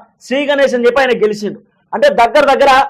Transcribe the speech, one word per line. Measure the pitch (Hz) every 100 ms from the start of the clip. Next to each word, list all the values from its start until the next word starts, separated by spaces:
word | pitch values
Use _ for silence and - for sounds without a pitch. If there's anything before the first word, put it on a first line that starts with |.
| - _
శ్రీ | - 269 285
గణేష్ | 285 269
అని | 240 240
చెప్పి | 233
ఆయన | 254
గెలిచిండు. | 214 214 208 202 - _ _ _
అంటే | 208 285
దగ్గర | - 233 294 277
దగ్గర | 247 269 262